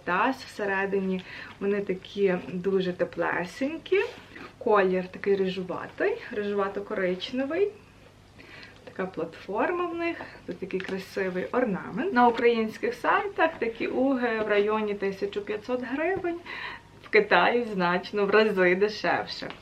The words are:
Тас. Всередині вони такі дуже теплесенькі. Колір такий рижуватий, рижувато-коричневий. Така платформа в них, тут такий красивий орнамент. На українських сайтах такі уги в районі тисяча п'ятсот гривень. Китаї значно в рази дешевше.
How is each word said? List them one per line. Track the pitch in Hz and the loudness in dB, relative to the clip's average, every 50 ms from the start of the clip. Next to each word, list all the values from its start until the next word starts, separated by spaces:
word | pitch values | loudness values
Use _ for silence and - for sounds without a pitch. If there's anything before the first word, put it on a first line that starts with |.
| - | -2
Тас. | - 175 190 226 254 254 - - | 0 2 2 2 2 0 -2 -8
Всередині | - - - 208 196 196 190 196 196 196 196 190 190 185 185 - - - - - - - - | -12 -8 -4 -2 -2 0 0 0 0 0 0 0 0 -2 -2 -4 -8 -14 -14 -14 -16 -10 -4
вони | 196 202 202 202 | -2 0 0 0
такі | 202 196 185 185 - - - 202 196 185 180 180 - | 0 -2 -4 -6 -8 -8 0 2 4 4 4 0 -2
дуже | - 185 180 175 196 190 190 180 180 175 | -6 -8 -4 0 2 2 2 2 0 0
теплесенькі. | 180 175 175 - 165 170 156 - 160 180 180 - - 262 294 330 311 - - 370 403 466 494 - - - - - - - - - | 0 -2 -2 0 -2 0 0 0 -2 -2 -4 -4 -4 -4 -4 -4 -6 -2 2 2 2 2 0 -4 -12 -18 -18 -18 -16 -16 -18 -16
Колір | - - 214 214 196 190 185 185 185 180 | -4 2 4 4 6 6 4 2 0 -2
такий | 180 - 185 - 202 196 | -4 -10 -4 0 2 2
рижуватий, | 190 190 185 180 190 180 175 131 117 - - - - 339 415 480 - - - | 2 2 0 -2 -4 -6 -6 -6 -8 -8 -10 -4 -2 0 0 0 -2 -6 -8
рижувато-коричневий. | 240 208 208 202 202 202 196 196 - 202 202 - 214 196 185 180 185 185 - - 247 254 277 277 320 370 415 415 - - - - - - - - - - - - - - - - - - - - - - - | -6 -4 -4 -2 0 0 -2 -2 -4 -6 -6 -4 -2 -2 0 0 0 -2 -6 -4 -4 -4 -2 -2 0 0 0 0 -2 -6 -16 -20 -20 -20 -20 -20 -20 -20 -20 -20 -20 -20 -20 -20 -20 -20 -20 -20 -20 -20 -20
Така | - - - 190 | -12 -8 -8 -8
платформа | 185 - 156 170 - - - - - 196 220 294 330 349 349 359 | -6 -6 -8 -8 -8 -10 -12 -10 -6 -2 0 0 0 0 -2 -2
в | 339 339 | -4 -4
них, | 339 339 339 330 - - - - - - | -4 -4 -4 -4 -6 -10 -14 -16 -14 -12
тут | - 180 - | -12 -10 -8
такий | 185 180 185 185 | -8 -6 -6 -6
красивий | - - 190 190 185 - - 202 190 185 180 180 - - | -4 -6 -6 -8 -8 -6 -6 -4 -4 -2 -2 -4 -4 -2
орнамент. | - 247 262 214 180 156 156 160 170 220 330 403 247 | 0 0 0 0 0 -2 -4 -6 -6 -4 -4 0 4
На | 247 247 | 6 6
українських | 247 233 - 240 240 233 226 220 214 - - - 240 - | 6 6 6 4 4 4 4 0 -2 -2 -2 -4 -4 -2
сайтах | - - 311 359 403 427 403 - 381 330 320 - - | 0 0 2 2 2 0 -2 2 2 2 2 2 0
такі | 226 226 - - - | -4 -4 -2 -2 -4
уги | - - 254 262 277 269 240 247 233 220 220 214 | -2 2 2 4 4 4 2 2 0 0 0 0
в | |
районі | 208 208 202 202 214 220 220 214 208 202 | 4 4 4 4 4 2 0 0 -2 -2
тисяча | 202 196 196 190 - 202 202 - 208 | 0 -2 -2 -2 -2 -4 -4 -4 -6
п'ятсот | 202 - 214 208 - 247 254 247 254 240 | -4 -4 -6 -6 -4 -4 -4 -2 -2 -4
гривень. | 269 294 330 359 392 359 349 349 339 349 - - - - - - - - - - - - - - - | -2 -2 0 0 0 0 -2 -2 -4 -4 -8 -10 -12 -10 -10 -10 -12 -14 -16 -20 -20 -20 -4 4 4
Китаї | 214 202 - 190 175 185 208 240 240 233 214 208 | 4 6 6 6 6 6 6 4 2 0 0 0
значно | 185 175 175 180 185 - - 208 202 202 | 0 2 2 2 0 -2 -2 -2 0 2
в | 196 | 4
рази | 208 214 220 220 190 185 185 175 185 | 6 6 6 4 4 4 4 4 6
дешевше. | 190 202 214 208 - - 170 143 110 101 - - - - - - - | 4 2 0 0 -2 0 0 0 0 -2 -6 -8 -10 -10 -10 -12 -14